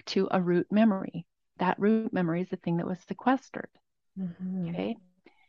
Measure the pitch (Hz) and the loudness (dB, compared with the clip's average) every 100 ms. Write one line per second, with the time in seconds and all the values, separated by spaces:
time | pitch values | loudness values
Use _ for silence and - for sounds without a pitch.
0 | - 196 190 190 175 175 - 208 226 190 | -4 0 2 2 4 2 4 4 4 2
1 | - 170 - _ _ - 180 - 202 220 | -4 -10 -12 _ _ -2 0 2 4 2
2 | 220 185 170 165 180 190 - 170 - 185 | 2 0 0 0 -4 -6 -2 -2 -2 -6
3 | - 196 - 262 - - - _ _ _ | -8 -4 0 0 -2 -14 -14 _ _ _
4 | _ - 185 170 185 185 170 175 196 233 | _ -8 -8 -8 -6 -4 -4 -4 -4 -6
5 | _ _ _ _ | _ _ _ _